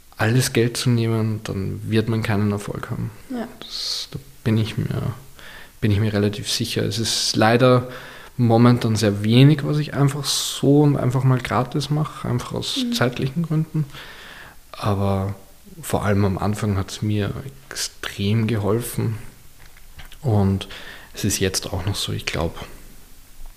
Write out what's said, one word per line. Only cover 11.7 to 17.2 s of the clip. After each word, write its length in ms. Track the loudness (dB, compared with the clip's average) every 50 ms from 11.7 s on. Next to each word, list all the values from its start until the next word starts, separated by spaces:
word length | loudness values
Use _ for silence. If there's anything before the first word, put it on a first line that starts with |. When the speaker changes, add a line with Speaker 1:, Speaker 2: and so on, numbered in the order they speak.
| -2 -4 -2 -2
Speaker 1:
mache, 380 | 0 -2 -2 -2 -4 -8 -4 -2
einfach 260 | -2 -2 -4 -4 -6
aus 240 | -6 -6 -4 -4 -2
Speaker 2:
Mhm. 160 | -2 -2 0
Speaker 1:
zeitlichen 500 | 0 0 0 0 -2 -4 -4 -2 -2 -2
Gründen. 420 | 0 0 -2 -2 0 -2 -4 -4 -4 -6 -16 -16 -18 -18 -18 -20 -20 -20 -20 -20 -20 -20 -20 -20 -20
Aber 640 | -14 -6 -2 -2 0 0 0 0 0 0 -2 -4 -6 -8 -14 -20 -20 -20 -20 -20 -20 -16
vor 220 | -10 -4 -4 -2 0
allem 220 | 2 2 2 2
am 120 | 2 0 0
Anfang 400 | -2 -2 -2 -2 -2 0 0 0
hat's 240 | -2 -4 -6 -6
mir 300 | -4 -2 0 0